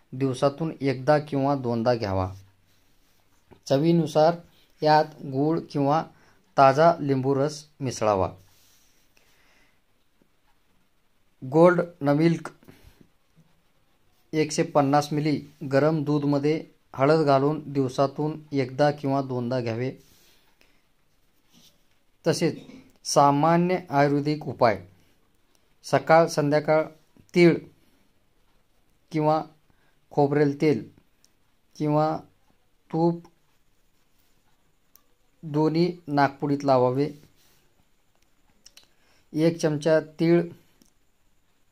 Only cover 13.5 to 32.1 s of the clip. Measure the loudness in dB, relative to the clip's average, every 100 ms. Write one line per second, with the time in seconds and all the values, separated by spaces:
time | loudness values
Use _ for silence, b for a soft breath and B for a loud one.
13.5 | _ _ _ _ _ _ _ _ -4 -2
14.5 | -2 -2 0 2 0 0 -4 -2 -4 -6
15.5 | _ -4 0 2 0 -2 -2 0 0 0
16.5 | -4 -6 _ _ -2 2 2 4 2 2
17.5 | -2 -6 -4 -4 -2 -2 -2 -6 -8 -6
18.5 | -4 -4 0 -2 0 -4 -4 -4 -6 -4
19.5 | -4 -4 -6 -6 -10 b b b b b
20.5 | b b b _ _ _ _ _ _ _
21.5 | _ _ _ _ _ _ _ -4 -2 -2
22.5 | -4 B B B _ -2 4 4 4 2
23.5 | 2 2 -2 -2 0 2 0 -2 -6 -8
24.5 | -2 0 0 -8 _ _ _ _ _ _
25.5 | _ _ _ -4 -2 4 4 4 0 0
26.5 | 0 0 0 -2 -10 _ _ _ 2 4
27.5 | 4 -4 _ _ _ _ _ _ _ _
28.5 | _ _ _ _ _ _ -4 0 -2 -4
29.5 | _ _ _ _ _ _ 0 0 2 0
30.5 | 2 0 0 -4 -18 _ _ _ _ _
31.5 | _ _ -8 -2 0 -2